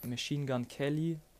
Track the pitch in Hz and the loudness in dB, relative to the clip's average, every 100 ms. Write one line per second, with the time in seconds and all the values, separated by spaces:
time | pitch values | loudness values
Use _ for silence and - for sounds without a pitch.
0 | 120 123 - 147 143 127 123 - 143 151 | -4 -4 -2 0 2 0 0 0 0 2
1 | 160 160 - | 2 0 -6